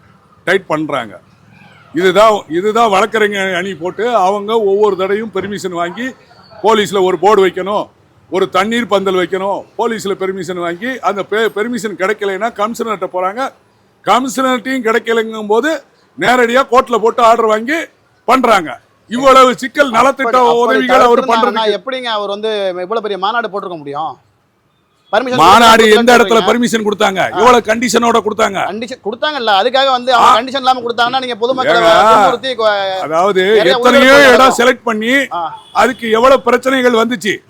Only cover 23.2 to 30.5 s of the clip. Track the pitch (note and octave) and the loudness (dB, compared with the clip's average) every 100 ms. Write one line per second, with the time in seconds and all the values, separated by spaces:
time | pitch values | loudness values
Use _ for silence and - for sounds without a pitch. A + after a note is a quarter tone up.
23.2 | G3+ A#3 A3 G3 F#3+ E3 C#3+ C#3+ D#3 - | -4 -4 -4 -8 -10 -12 -12 -10 -10 -12
24.2 | _ _ _ _ _ _ _ _ - G#3 | _ _ _ _ _ _ _ _ -4 -4
25.2 | B3+ B3 F3 G#3+ A#3 A3+ A3 A3+ A#3 A#3 | -2 2 6 8 8 6 6 4 6 4
26.2 | G#3 A3+ F#3+ A#3+ A#3 A3+ G#3 G#3 G3+ F#3+ | 4 2 2 0 0 -2 -4 -2 -2 0
27.2 | B2+ F3 A#3 B3 G#3 A3+ A#3+ A3+ A#3 A3+ | -2 0 0 0 0 -4 -2 0 0 0
28.2 | G#3+ G#3 G#3 F#3 - G#3 B3 C4 G3 A3 | -2 -2 -4 -4 -6 -8 -12 -12 -12 -6
29.2 | D4+ D4 A3 G3 A#3+ C4 C4+ B3 B3 A#3+ | -6 -4 0 0 2 0 0 0 0 2
30.2 | A3+ A#3 C4 | 4 4 0